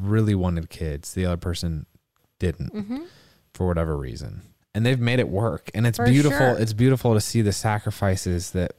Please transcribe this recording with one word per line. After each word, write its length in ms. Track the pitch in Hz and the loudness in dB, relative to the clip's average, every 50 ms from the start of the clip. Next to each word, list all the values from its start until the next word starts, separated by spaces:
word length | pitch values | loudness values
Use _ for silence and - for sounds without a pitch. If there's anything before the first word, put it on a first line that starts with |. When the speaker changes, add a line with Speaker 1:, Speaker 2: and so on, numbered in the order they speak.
Speaker 1:
really 340 | 95 98 107 110 110 104 104 | -2 0 2 2 4 4 2
wanted 360 | 95 90 90 87 85 82 85 | 2 2 0 0 -2 -4 -6
kids, 440 | - - 85 78 73 71 - - - | -8 -8 -6 -6 -6 -6 -8 -10 -4
the 120 | 92 92 | -2 -2
other 100 | 90 87 | 0 -2
person 500 | 85 - 92 85 - - 85 82 76 71 - _ _ _ _ _ _ _ _ _ _ | -2 -2 -4 -4 -2 -4 -4 -4 -4 -8 -10 _ _ _ _ _ _ _ _ _ _
didn't 320 | - 90 78 - - - - | -2 -2 -2 -2 -6 -8 -6
Speaker 2:
Mm-hmm. 280 | 214 202 202 240 277 330 359 - - - _ _ _ _ _ _ | -8 -8 -8 -8 -10 -10 -14 -18 -20 -20 _ _ _ _ _ _
Speaker 1:
for 140 | - 92 | -4 -2
whatever 300 | 90 87 82 82 80 78 | 0 0 0 0 -2 -2
reason. 460 | 71 67 64 58 - - 60 95 95 - - _ _ _ _ _ | -4 -4 -8 -10 -10 -12 -12 -12 -14 -16 -20 _ _ _ _ _
And 80 | 104 110 | 0 0
they've 140 | 123 135 123 | 2 2 2
made 220 | 117 120 123 127 | 0 0 2 0
it 80 | 117 67 | 0 0
work. 420 | - 95 113 113 78 - - - - | 0 0 0 0 -2 -4 -8 -8 -4
And 140 | 104 117 | 0 0
it's 120 | 120 110 - | 0 0 2
Speaker 2:
For 60 | 240 | 4
Speaker 1:
beautiful. 300 | 120 127 139 147 147 - | 4 6 6 4 4 4
Speaker 2:
sure. 220 | - 135 127 120 - | 4 2 2 2 2
Speaker 1:
It's 140 | 113 110 107 | 0 -2 0
beautiful 420 | 104 123 131 131 120 - 123 113 | 2 4 4 4 4 2 2 2
to 60 | 107 | 2
see 220 | - - - 120 110 | 2 0 0 2 2
the 100 | 101 98 | 2 0
sacrifices 1000 | - - 110 107 104 - 110 98 - - 98 95 95 - 92 90 87 90 - - | 0 0 -2 -2 0 -2 -6 -4 -2 0 0 0 0 0 -2 -2 -2 -4 -4 -2
that 200 | 92 90 - - | -2 -2 -2 -4